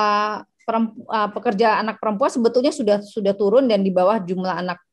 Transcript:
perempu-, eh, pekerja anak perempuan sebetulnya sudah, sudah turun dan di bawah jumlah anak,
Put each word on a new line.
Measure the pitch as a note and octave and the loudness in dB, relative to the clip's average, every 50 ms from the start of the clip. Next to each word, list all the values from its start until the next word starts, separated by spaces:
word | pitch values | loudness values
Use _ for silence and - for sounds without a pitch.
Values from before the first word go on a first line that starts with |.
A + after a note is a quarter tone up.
| G#3+ G#3 G#3 G#3 G#3+ G#3+ G#3+ G#3 - _ _ _ _ | 2 2 0 0 -2 -2 -6 -8 -12 _ _ _ _
perempu-, | - A3 A3+ A3+ A3 - - - | -4 -2 -2 -2 -2 -4 -14 -10
eh, | - A3+ G#3+ G#3 G3+ | -6 -2 -2 -2 -2
pekerja | G3+ G#3+ G3+ A#3+ G#3 F#3+ A#3 A3 G#3 F3 G#3+ | -4 -4 -4 -2 0 2 2 2 2 2 -2
anak | A3 G3+ - | -4 -6 -4
perempuan | - A3 G#3 G3+ C4+ E4 E4+ | -4 -4 -2 0 -2 -2 0
sebetulnya | C4 A3+ A#3 A#3 B3 B3+ D4 - | 0 0 2 2 2 0 0 -2
sudah, | - A3+ G#3 G3+ G3+ G#3 | 0 0 0 0 0 -2
sudah | - - A3+ G3 G3 G3 | -8 -8 -2 -2 -2 0
turun | - G#3 G3 A3 C4 C#4 B3 | 2 0 4 4 4 4 4
dan | G#3+ G3 G3 | 2 2 0
di | G3 F3+ | 0 2
bawah | F3+ F3+ F#3+ A3 | 2 2 2 2
jumlah | A3+ F3+ E3+ F#3 F#3 F#3 F#3 E3+ | 0 -2 -4 -6 -4 -4 -4 -4
anak, | E3+ F3+ F3+ E3+ - _ _ | -4 -6 -8 -8 -10 _ _